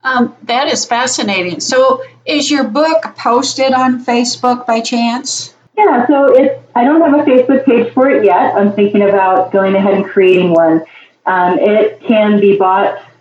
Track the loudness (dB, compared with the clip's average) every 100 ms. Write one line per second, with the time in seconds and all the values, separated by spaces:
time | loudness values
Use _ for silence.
0 | -4 -2 -2 -6 -6 -2 -2 -4 -4 -4
1 | -4 -4 -4 -4 -4 -8 -4 0 2 0
2 | -6 -16 -6 -4 -2 -2 -2 -2 0 0
3 | -4 -8 -2 0 -2 -2 -2 0 0 -2
4 | -2 -2 -2 -2 -2 -2 -2 -4 -2 -4
5 | -2 -4 -8 -10 -12 _ _ 0 0 2
6 | 0 2 4 4 2 -2 -6 -2 2 2
7 | 2 2 2 2 2 0 2 0 0 0
8 | 0 2 2 2 0 0 -2 0 0 2
9 | 2 2 0 0 0 0 0 0 0 -2
10 | -2 0 2 2 2 2 2 0 -4 -20
11 | -20 _ -4 -2 0 0 0 2 0 -4
12 | -2 0 2 2 2 2 2 0 -2 -6
13 | -14 _